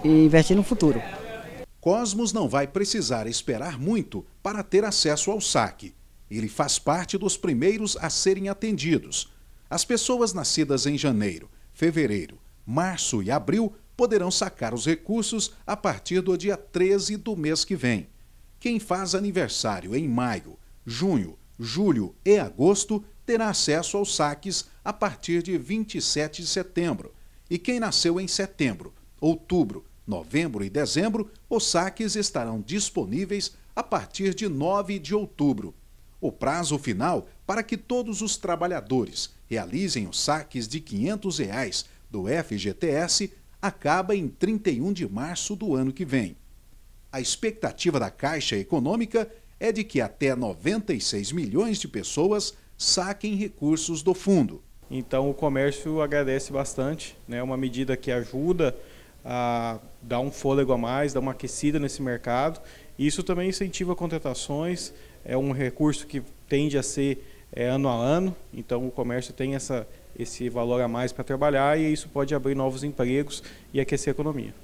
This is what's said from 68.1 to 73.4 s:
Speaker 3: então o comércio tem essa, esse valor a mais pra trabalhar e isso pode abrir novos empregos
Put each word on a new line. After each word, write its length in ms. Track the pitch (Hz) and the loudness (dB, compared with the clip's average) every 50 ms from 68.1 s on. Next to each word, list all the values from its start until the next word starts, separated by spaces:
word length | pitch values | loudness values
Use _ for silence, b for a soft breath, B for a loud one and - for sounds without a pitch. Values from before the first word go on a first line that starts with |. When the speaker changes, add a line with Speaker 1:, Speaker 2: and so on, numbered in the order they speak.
| 151 175 190 190 175 - - - | 2 2 2 0 -4 -6 -14 -14
Speaker 3:
então 360 | - - 113 - 127 120 127 | -12 -14 -6 -4 -2 -2 -2
o 20 | 127 | -4
comércio 420 | 123 - 123 120 120 127 123 - | -4 -4 -4 -2 -2 -4 -4 -6
tem 220 | - - 135 135 139 | -6 -4 -4 -2 -2
essa, 340 | 135 - - 135 120 107 - b b b b - | -4 -4 -4 -4 -4 -4 -8 b b b b -10
esse 320 | - 120 - - - 123 123 | -10 -10 -10 -8 -6 -6 -4
valor 320 | 110 120 117 120 123 123 | -2 -2 0 0 2 2
a 60 | 123 | 2
mais 240 | 120 117 120 127 123 | 0 0 -2 -2 -4
pra 120 | - - 127 | -4 -6 -6
trabalhar 560 | - 135 131 147 147 143 135 135 143 151 160 | -4 -2 2 2 4 4 4 4 4 4 4
e 140 | 160 156 156 | 2 2 0
isso 160 | 151 - - | 0 -4 -6
pode 240 | - 143 139 139 151 | -2 -2 0 0 0
abrir 220 | 143 131 139 139 | 0 0 0 0
novos 280 | 139 131 131 131 131 139 | 2 0 0 -2 -2 -6
empregos 600 | 147 139 - 131 123 127 139 147 143 - - | -6 -2 -2 0 2 2 0 0 -2 -6 -12